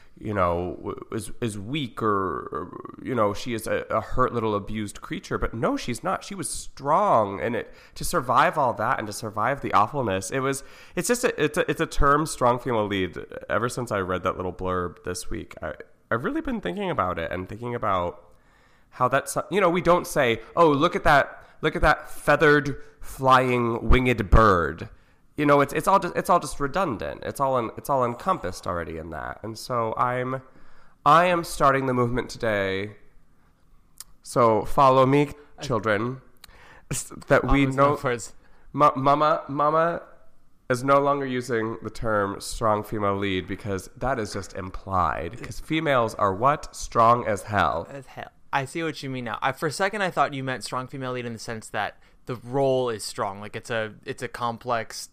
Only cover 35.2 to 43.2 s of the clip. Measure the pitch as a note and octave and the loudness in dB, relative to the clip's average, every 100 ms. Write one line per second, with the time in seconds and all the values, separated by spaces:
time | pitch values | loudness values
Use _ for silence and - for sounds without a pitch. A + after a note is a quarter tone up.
35.2 | C#3+ - - - C3+ A2 A2 G2+ A#2+ C3 | 2 -4 -20 -12 -4 -2 0 0 -2 -8
36.2 | - - - - - - - C#3+ - - | -14 -20 -20 -20 -20 -18 -8 -8 -8 -6
37.2 | - C#3 B2+ C#3 C3+ C3+ C#3+ D3 C3+ A#2+ | 2 4 6 4 4 4 2 2 -2 -4
38.2 | - - - - - C3+ D3 C3+ C#3 D3 | -8 -16 -20 -20 -8 4 4 4 2 4
39.2 | D3+ C#3 - C#3+ D3 D#3+ E3+ E3+ - - | 4 2 -2 0 2 2 2 -2 -10 -20
40.2 | - - - - - B2+ C3+ C#3+ C#3+ C#3+ | -20 -20 -20 -12 -4 -2 4 4 4 2
41.2 | C3+ B2+ B2 A#2 A2 A2 A2 - A2+ G#2 | 0 -4 -2 -2 -2 -4 -10 -4 0 2
42.2 | G2 - - - A2+ G#2 G#2 G#2+ G2+ G2 | 2 -2 -8 -2 0 0 0 -2 0 0